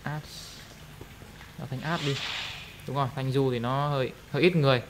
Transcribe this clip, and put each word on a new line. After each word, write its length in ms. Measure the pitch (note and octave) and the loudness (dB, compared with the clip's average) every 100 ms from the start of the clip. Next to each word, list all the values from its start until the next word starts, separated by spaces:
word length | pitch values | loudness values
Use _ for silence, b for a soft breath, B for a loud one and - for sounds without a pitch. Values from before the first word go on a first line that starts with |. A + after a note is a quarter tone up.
Ads. 560 | - D3+ - - - - - - - - - - - - - - | -4 -6 -8 -14 -14 -16 -16 -18 -18 -16 -16 -16 -16 -16 -16 -12
Nó 60 | B2+ | -8
thành 120 | C3 | -6
ad 200 | D3+ E3 C#3+ | -2 -2 0
đi. 100 | C3+ - - - - - - - | -2 -2 -6 -6 -10 -12 -12 -4
Đúng 80 | C3 | 0
rồi, 120 | C3+ - | 0 0
thank 200 | C3 C3 | 2 4
you 160 | C3+ | 4
thì 80 | B2 | 2
nó 300 | A#2+ C3+ D3 | 2 2 2
hơi, 220 | C#3+ B2+ - - | 2 0 -4 -4
hơi 120 | - | 4
ít 120 | E3+ F3+ | 6 8
người. 260 | C#3 B2+ - | 6 6 2